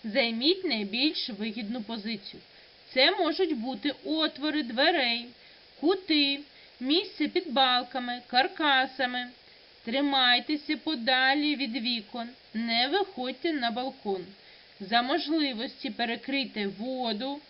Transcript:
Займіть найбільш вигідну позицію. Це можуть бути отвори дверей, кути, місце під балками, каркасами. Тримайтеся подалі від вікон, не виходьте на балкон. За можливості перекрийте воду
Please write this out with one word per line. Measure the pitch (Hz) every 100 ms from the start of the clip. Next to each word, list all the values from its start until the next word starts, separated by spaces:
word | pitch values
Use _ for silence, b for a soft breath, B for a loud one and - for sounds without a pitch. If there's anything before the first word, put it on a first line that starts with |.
Займіть | 220 233 233 226 277 381 349
найбільш | 226 202 233 294 - -
вигідну | 202 220 208 202 247
позицію. | 214 226 202 - - - - B B - -
Це | 254 294
можуть | 392 320 - 359 254
бути | 240 247 285 - -
отвори | 311 302 285 294 302
дверей, | 233 226 311 339 247 233 240 - B B B -
кути, | 294 381 - 302 277 277 294 B B B
місце | 254 320 403 - 302
під | 359 359
балками, | 247 262 247 254 262 247 247 -
каркасами. | 247 359 370 302 269 269 - 247 247 247 254 B B B -
Тримайтеся | - 262 285 269 247 240 240 302 - 302
подалі | - 294 226 254 262 285 294 269
від | 262 254
вікон, | 226 233 - 240 233 254 -
не | 214 233 226 262
виходьте | 381 392 - 254 254 349
на | 302 233
балкон. | 226 269 262 208 190 180 - B B B B
За | 190 233
можливості | 254 311 294 320 285 220 269 - 269
перекрийте | 208 233 233 - 277 240 214 202
воду | 196 247 254 240 214 262 285